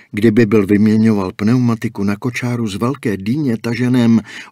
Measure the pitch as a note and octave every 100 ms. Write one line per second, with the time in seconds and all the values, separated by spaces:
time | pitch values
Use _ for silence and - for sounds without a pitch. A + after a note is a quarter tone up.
0 | _ G#2 A2+ G#2+ A2 G#2+ F#2+ G#2 G#2+ A2
1 | A2+ G#2 F#2 - G#2 B2+ A#2+ A2 A2 G#2
2 | G2+ G2+ C3 B2 B2 A#2+ A2+ G2 A#2 C#3
3 | C3 F#2+ G2 C#3+ C#3+ A2+ A#2 A#2 B2 B2+
4 | A#2 A2+ G2+ - -